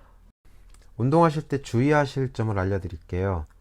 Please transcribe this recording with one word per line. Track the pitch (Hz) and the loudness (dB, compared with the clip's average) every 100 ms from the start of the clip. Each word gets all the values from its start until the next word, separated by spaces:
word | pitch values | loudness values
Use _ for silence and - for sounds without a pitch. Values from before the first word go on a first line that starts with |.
| - - - _ - - - - - - | -20 -20 -20 _ -20 -20 -20 -20 -16 -4
운동하실 | 120 160 165 156 143 | 2 4 4 2 -4
때 | 139 | -6
주의하실 | - 117 135 151 135 135 131 | -2 0 4 2 2 -2 -4
점을 | - 110 101 | -4 -4 -2
알려드릴게요. | 92 98 90 85 - 90 95 90 80 - | -2 -2 -6 -12 -8 -4 -2 -4 -6 -16